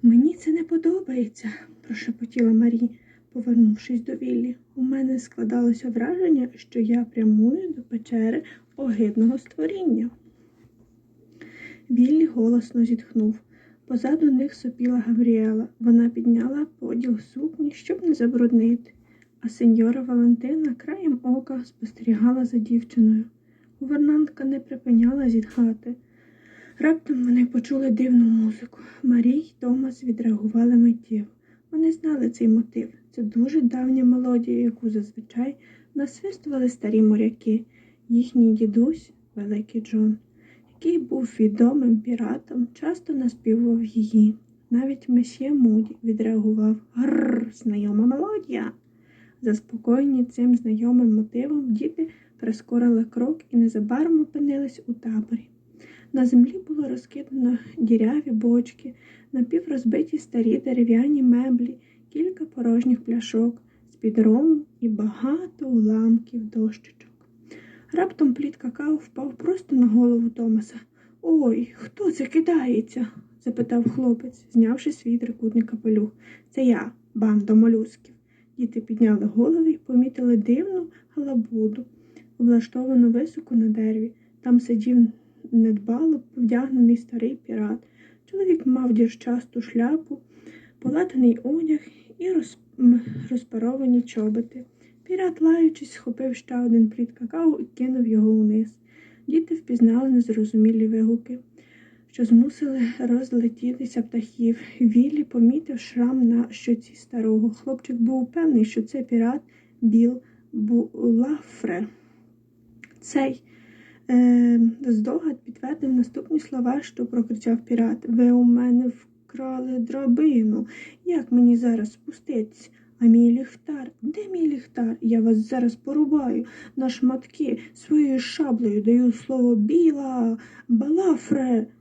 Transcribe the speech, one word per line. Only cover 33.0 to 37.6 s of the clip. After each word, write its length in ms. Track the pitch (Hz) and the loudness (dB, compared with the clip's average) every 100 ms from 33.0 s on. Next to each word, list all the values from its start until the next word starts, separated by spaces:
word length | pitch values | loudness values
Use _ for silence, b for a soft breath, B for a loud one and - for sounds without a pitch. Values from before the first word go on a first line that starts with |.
| _ | _
Це 120 | - | -10
дуже 380 | 214 233 254 311 | -6 -2 0 0
давня 420 | 247 254 254 262 | -2 -4 -2 2
мелодія, 560 | 247 247 254 240 240 240 | 2 2 0 -2 -2 -2
яку 300 | 240 226 226 | -2 -4 -6
зазвичай 640 | 214 208 - 220 233 262 277 b b b 285 | -6 -8 -14 -12 -8 -8 -8 b b b -8
насвистували 760 | 277 - 392 381 302 269 247 | -8 -8 -14 -12 -8 -4 -4
старі 320 | 247 214 220 | -4 -2 2
моряки. 640 | 214 214 220 226 - 220 | 4 4 0 -4 -4 -4